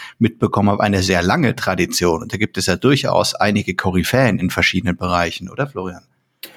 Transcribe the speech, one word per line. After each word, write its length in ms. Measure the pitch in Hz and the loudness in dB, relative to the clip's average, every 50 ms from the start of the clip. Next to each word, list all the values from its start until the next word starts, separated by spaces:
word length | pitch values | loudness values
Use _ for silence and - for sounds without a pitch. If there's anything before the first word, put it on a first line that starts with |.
| - - - _ | -18 -20 0 _
mitbekommen 500 | 117 110 - - - - - 104 101 101 | 0 0 2 0 -2 0 2 2 2 2
habe, 140 | 101 - 107 | 2 2 2
eine 180 | 101 101 95 | 2 2 2
sehr 200 | 95 - 92 87 | 2 2 2 2
lange 340 | 87 92 123 180 139 110 - | 2 2 2 2 2 0 0
Tradition. 640 | - - 98 92 90 87 85 - - 87 87 80 80 | -2 -2 -2 0 0 -2 -2 0 0 2 2 0 0
Und 120 | - - - | -2 -6 -4
da 40 | |
gibt 200 | 98 107 - - | -4 -4 -4 -4
es 100 | 95 - | -4 -2
ja 100 | 98 90 | -2 0
durchaus 580 | - - 131 147 139 - - 85 87 104 - - | 2 2 2 2 2 0 0 2 2 0 0 0
einige 400 | - 98 104 101 101 - - 90 | 0 0 2 2 0 -2 -2 -4
Koryphäen 640 | - - 95 90 92 85 - - 127 135 113 95 - | -2 -2 0 0 0 0 2 2 2 4 2 2 0
in 100 | 92 87 | -2 -2
verschiedenen 460 | - 92 - - - 92 - 92 - | 0 0 -2 0 0 0 -2 -2 -2
Bereichen, 540 | - - 90 90 87 87 85 - - 90 90 | -2 -2 -2 0 0 0 -2 -4 -8 -12 -10
oder 180 | 85 - 143 | -6 -6 -6
Florian? 360 | 143 - 95 92 92 85 85 - _ _ _ _ _ _ _ - - - | -6 -6 -8 -8 -8 -10 -14 -20 _ _ _ _ _ _ _ -20 -20 -20